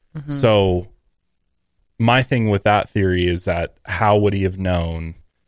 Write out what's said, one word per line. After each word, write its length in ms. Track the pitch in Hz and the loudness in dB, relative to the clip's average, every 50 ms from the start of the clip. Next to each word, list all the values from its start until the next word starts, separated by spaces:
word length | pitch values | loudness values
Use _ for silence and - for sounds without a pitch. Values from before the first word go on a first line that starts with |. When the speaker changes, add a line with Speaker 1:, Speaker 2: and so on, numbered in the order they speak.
| _ _ - | _ _ -16
Speaker 1:
Mm-hmm. 140 | 156 139 147 143 | -14 -12 -10 -6
Speaker 2:
So 560 | 143 135 117 107 104 98 95 90 87 90 98 - _ _ _ _ _ _ _ _ _ _ _ _ _ _ _ _ _ _ _ _ - | -2 0 2 4 4 2 2 0 -2 -4 -8 -16 _ _ _ _ _ _ _ _ _ _ _ _ _ _ _ _ _ _ _ _ -2
my 240 | 113 113 120 131 127 | 0 2 2 2 2
thing 280 | - 143 123 113 107 | 0 0 0 0 2
with 140 | 104 98 - | 0 0 2
that 240 | 104 104 104 - - | 2 2 2 0 -2
theory 380 | - 107 98 92 92 90 87 90 | -2 0 0 0 2 0 0 0
is 160 | 87 85 - | -2 -2 -2
that 320 | 95 87 85 85 - _ _ _ | -4 -4 -4 -4 -6 _ _ _
how 320 | - 98 90 110 104 104 | -8 -4 0 2 2 4
would 160 | 104 104 101 95 | 4 2 2 0
he 100 | 98 98 | 0 -2
have 160 | 95 92 95 | -2 -4 -2
known 560 | 95 92 90 87 85 82 82 82 82 82 82 - - _ _ _ _ | -4 -2 -2 -2 -2 -4 -6 -8 -10 -12 -12 -16 -20 _ _ _ _